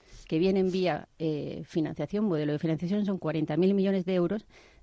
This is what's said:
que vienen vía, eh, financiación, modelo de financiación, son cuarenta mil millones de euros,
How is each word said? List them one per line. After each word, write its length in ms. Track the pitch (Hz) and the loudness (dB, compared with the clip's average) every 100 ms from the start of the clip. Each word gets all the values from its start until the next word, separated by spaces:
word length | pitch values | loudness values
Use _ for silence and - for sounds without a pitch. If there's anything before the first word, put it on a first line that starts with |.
| _ - - | _ -20 -4
que 100 | 160 | 0
vienen 320 | 185 196 185 | 2 2 2
vía, 380 | 180 180 147 - - | 2 0 -2 -6 -6
eh, 440 | 160 151 143 - 165 | -4 -4 -6 -10 -6
financiación, 580 | 175 151 156 147 202 | -2 -2 -2 -4 -2
modelo 300 | 214 160 147 | 0 0 0
de 60 | 147 | 0
financiación, 460 | 165 160 175 208 202 | 0 -2 0 0 0
son 120 | 190 | -2
cuarenta 400 | 156 156 151 156 | -2 -2 0 2
mil 160 | 185 | 4
millones 320 | 196 190 196 175 | 4 2 0 0
de 80 | 185 | 0
euros, 300 | 175 208 - - - - | 0 -2 -6 -18 -20 -16